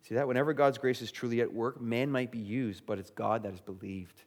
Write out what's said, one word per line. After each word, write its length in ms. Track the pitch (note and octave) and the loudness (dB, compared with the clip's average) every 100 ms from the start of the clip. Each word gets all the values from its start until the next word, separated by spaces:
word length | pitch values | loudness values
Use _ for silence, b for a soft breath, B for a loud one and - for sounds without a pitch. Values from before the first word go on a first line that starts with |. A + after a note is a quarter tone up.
See 100 | - | -2
that? 120 | A2+ C#3 | 0 2
Whenever 280 | B2+ C#3+ | 4 2
God's 240 | C#3+ C#3+ C3 | 6 4 4
grace 240 | B2+ B2+ | 0 0
is 100 | A2+ | -4
truly 300 | - B2 A#2 | -6 0 2
at 100 | A#2 | 2
work, 300 | A2+ A#2 - | 0 -2 -2
man 280 | A#2 A#2 C#3 | -2 0 2
might 200 | C3+ B2 | 0 0
be 80 | A#2+ | -4
used, 480 | G#2 A#2 A#2+ F#2+ - | -4 -2 -2 -4 -4
but 120 | G2+ | -6
it's 120 | F#2 | -6
God 320 | - A2 A2 | -2 0 2
that 100 | G#2 | 0
is 80 | F#2 | -10
believed. 600 | G2 F2+ G2 F#2+ F2 - | -12 -12 -8 -10 -10 -18